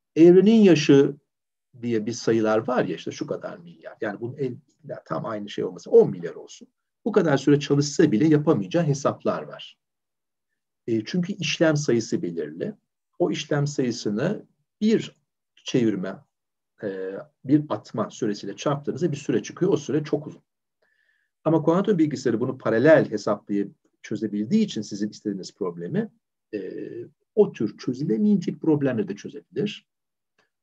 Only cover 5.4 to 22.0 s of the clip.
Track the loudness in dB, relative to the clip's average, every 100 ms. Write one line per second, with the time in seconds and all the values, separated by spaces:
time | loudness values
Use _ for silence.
5.4 | -10 -8 -8 -10 2 4 4 0 -10 -12
6.4 | -18 -20 -20 _ _ _ -2 2 2 2
7.4 | 4 2 2 0 0 2 2 4 4 2
8.4 | 2 0 0 -2 0 0 -2 -4 -4 -6
9.4 | -8 -16 -18 _ _ _ _ _ _ _
10.4 | _ _ _ _ -4 -4 -2 -4 -4 -6
11.4 | -4 0 2 2 0 -2 0 -4 -6 -8
12.4 | -8 -8 -10 -12 _ _ _ -4 -4 -4
13.4 | -4 -2 -2 -2 -4 -4 -4 -2 -2 -4
14.4 | -12 _ _ -2 2 2 -2 _ _ _
15.4 | _ _ -2 0 2 0 -6 -10 _ _
16.4 | _ _ _ -10 -8 -6 -8 -10 -14 _
17.4 | 0 2 2 -8 -8 -6 -6 -4 -6 -6
18.4 | -10 -6 -4 -4 -6 -4 -4 -4 -2 -4
19.4 | -4 -4 -2 -2 -2 -4 -2 -6 -6 -18
20.4 | _ _ _ _ _ _ _ _ _ _
21.4 | 0 2 2 2 2 2